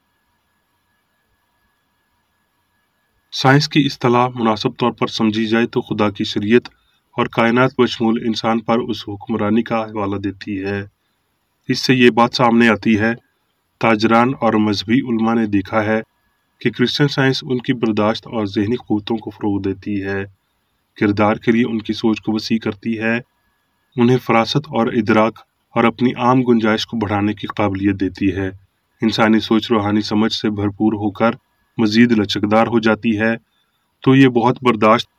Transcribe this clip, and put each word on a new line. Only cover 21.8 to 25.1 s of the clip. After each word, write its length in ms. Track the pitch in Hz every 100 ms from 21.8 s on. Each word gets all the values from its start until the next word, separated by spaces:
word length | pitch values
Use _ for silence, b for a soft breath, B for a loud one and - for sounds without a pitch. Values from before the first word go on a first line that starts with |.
| 104
سوچ 280 | 107 113 107
کو 120 | -
وسیع 260 | 107 - 113
کرتی 400 | 110 104 113 110
ہے، 200 | 113 117 - _ _ _ _ _ _ -
انہیں 220 | 120 127
فراست 380 | - 113 110 147
اور 300 | 131 123 117
ادراک 520 | 107 107